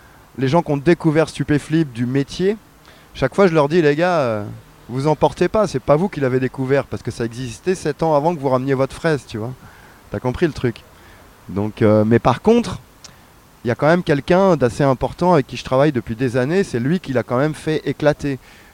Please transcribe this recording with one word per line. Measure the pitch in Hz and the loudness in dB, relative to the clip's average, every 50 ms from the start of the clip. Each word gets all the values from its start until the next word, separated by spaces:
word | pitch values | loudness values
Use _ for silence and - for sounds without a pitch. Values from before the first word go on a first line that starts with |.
| - - - - - _ _ - | -20 -20 -20 -20 -20 _ _ -4
les | 131 131 | -2 0
gens | 143 170 | 2 0
qui | 165 - | 0 0
ont | 147 143 | -4 0
découvert | 131 160 175 - - 165 147 160 156 - | 2 2 0 2 2 2 2 2 0 0
Stupéflip | - - 143 - 151 139 - - 151 165 165 139 | -2 -6 -2 0 0 -2 -2 0 0 0 0 -2
du | 117 113 123 | -2 -4 -4
métier, | 120 131 139 139 - - - 180 190 220 214 - - - - - - - - - _ - | -2 0 -2 -2 -2 -4 -2 -2 -2 -2 -4 -10 -20 -20 -20 -20 -20 -20 -20 -20 _ -6
chaque | - 139 131 - | -4 -4 -2 2
fois, | - 202 180 | 2 2 4
je | 160 | 4
leur | 160 143 143 | 2 2 2
dis, | 160 180 | 2 2
les | 160 147 147 147 | 4 2 2 2
gars, | 170 185 180 160 | 0 0 0 0
euh, | 135 120 110 104 104 110 117 113 - - - - - - | 0 0 -2 -4 -6 -8 -12 -16 -18 -20 -20 -20 -16 -10
vous | 117 131 135 156 | -8 -2 0 0
en | 151 - | 0 2
portez | 160 147 - - 180 175 | 0 0 2 0 -2 0
pas, | - 220 208 170 | 2 0 0 0
c'est | - 131 | -2 -6
pas | - - 143 151 | 0 2 2 2
vous | 185 208 | 2 -2
qui | - 156 | -2 -2
l'avez | 139 127 127 131 | -2 0 0 0
découvert, | 131 123 - - 131 127 139 139 117 | -2 -2 -4 -6 -2 0 0 0 0
parce | - - - - | -4 -10 -10 -8
que | 123 | -10
ça | - - 120 | -6 -6 -6
existait | 117 117 120 131 120 - - - 180 190 | -6 -6 -8 -10 -10 -12 -6 -4 -4 -4
sept | 180 - 156 139 - 165 | -2 -4 -6 -4 -2 -2
ans | 160 156 | 0 0
avant | 143 143 170 180 | 2 2 0 -2
que | 147 | -2
vous | 131 139 | -2 0
rameniez | 127 127 131 139 135 | 0 0 0 0 0
votre | 131 135 131 - | 0 -2 -4 -4
fraise, | - - 165 156 131 - - | -4 -2 -2 -2 -2 -4 -8
tu | - 107 | -10 -8
vois. | 107 120 131 - - - - - - - - - - - | -8 -8 -10 -14 -20 -20 -20 -20 -20 -20 -20 -20 -16 -10
T'as | - 104 | -10 -6
compris | - 127 123 - 180 160 | -4 -4 -2 0 -2 -2
le | 131 | -2
truc. | - - 120 113 - - - - - - - - - - - - - - - | -2 -4 -4 -4 -4 -14 -20 -20 -20 -20 -20 -20 -20 -20 -20 -20 -20 -16 -8
Donc, | 87 98 104 110 101 - | -6 -4 -4 -4 -2 2
euh, | 113 104 107 107 107 | 4 4 4 4 4
mais | 110 120 117 | 4 4 4
par | - 131 123 - | 4 2 0 2
contre, | - 208 233 240 - 175 - - - - - - - - - - - - - - _ _ - _ - | 2 2 2 4 2 -2 -8 -12 -14 -20 -20 -20 -20 -20 -20 -20 -20 -20 -20 -20 _ _ -20 _ -4
il | 117 | -4
y | |
a | 117 | -2
quand | - 143 151 | 0 2 2
même | 170 185 175 | 2 2 2
quelqu'un | - 151 139 - - 175 185 196 196 170 | 0 -2 -2 2 2 2 4 4 4 4
d'assez | 139 127 120 101 - 147 | 4 2 0 2 2 2
important | 139 131 - 135 123 - - 170 180 180 | 2 2 0 -2 -6 -4 -2 2 4 4
avec | 139 123 | 4 2
qui | - 127 - | 0 -8 -12
je | - | -6
travaille | - 131 131 143 160 | -2 0 2 2 2
depuis | 139 120 - - 113 | 0 -2 -4 -6 -6
des | 107 135 127 110 131 | -4 -4 -2 0 0
années, | 123 139 170 196 196 | -2 0 0 -2 -2
c'est | - - 120 | -2 -4 -4
lui | 117 135 175 185 | -2 -2 -2 -2
qui | - - | -4 -2
l'a | 131 120 110 | -2 -2 -2
quand | - 123 123 | 0 -2 0
même | 143 156 147 | 0 -2 -2
fait | - - 156 156 - - | -4 -4 -4 -4 -2 -4
éclater. | 147 135 - 151 147 151 - - 143 135 127 - - - - - - | -4 -6 0 0 0 0 0 -4 -6 -6 -6 -10 -18 -20 -20 -20 -20